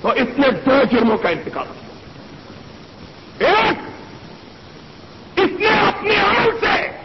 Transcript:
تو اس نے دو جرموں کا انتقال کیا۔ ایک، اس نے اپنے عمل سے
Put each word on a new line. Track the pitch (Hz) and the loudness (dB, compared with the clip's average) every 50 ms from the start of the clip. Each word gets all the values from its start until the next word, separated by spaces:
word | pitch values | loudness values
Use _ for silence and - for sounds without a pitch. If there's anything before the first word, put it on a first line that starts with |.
تو | - 214 | 0 0
اس | - 240 254 226 - 269 | 0 0 0 0 2 2
نے | 277 262 | 2 2
دو | 233 - - 269 262 277 262 - | 2 2 2 4 4 6 4 4
جرموں | 233 240 233 226 220 | 4 4 4 4 2
کا | 202 - 180 | 2 0 -2
انتقال | 165 156 - 175 - 143 127 | -2 -2 -6 -8 -8 -8 -8
کیا۔ | - - - - - - - - - - - - - - - - - - - - - - - - - - - - - - - - - - - 196 | -8 -12 -16 -18 -18 -18 -18 -18 -18 -18 -18 -18 -18 -18 -18 -18 -18 -18 -18 -18 -18 -18 -20 -20 -20 -18 -20 -18 -18 -18 -20 -20 -20 -4 0 2
ایک، | 302 392 440 453 - - - - - - - - - - - - - - - - - - - - - - - - - - - - - - - - - - - | 4 4 4 4 2 0 -2 -6 -12 -14 -16 -18 -18 -18 -18 -18 -18 -20 -20 -20 -20 -20 -20 -20 -20 -20 -20 -20 -20 -20 -20 -20 -20 -20 -20 -20 -4 2 2
اس | 381 - - - | 2 2 2 0
نے | 403 | 2
اپنے | 440 440 440 415 403 - - 381 415 427 | 2 4 4 2 2 0 0 0 0 2
عمل | 415 392 403 466 480 466 453 415 - | 2 4 2 2 4 2 2 2 2
سے | - - - - - - - - | 0 0 0 0 -2 -4 -8 -12